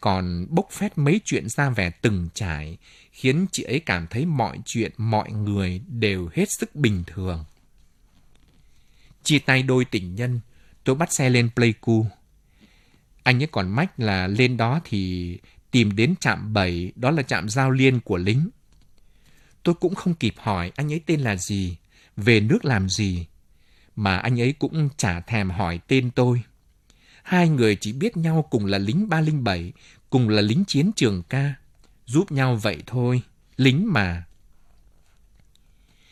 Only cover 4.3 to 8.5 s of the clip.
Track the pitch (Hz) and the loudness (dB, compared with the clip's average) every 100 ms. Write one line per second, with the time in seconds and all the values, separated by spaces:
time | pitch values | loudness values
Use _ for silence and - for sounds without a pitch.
4.3 | 147 104 65 - 120 104 - 110 107 - | -2 -2 -6 -8 -4 -4 -4 -2 -2 -2
5.3 | 107 104 101 92 90 - 117 107 95 85 | -4 -2 0 -2 -4 -8 -4 -2 -2 -4
6.3 | - 208 - 226 147 131 95 85 - 92 | -4 -4 -4 -8 0 0 0 -4 -8 -6
7.3 | 82 78 _ _ _ _ _ _ _ _ | -6 -10 _ _ _ _ _ _ _ _
8.3 | - _ | -20 _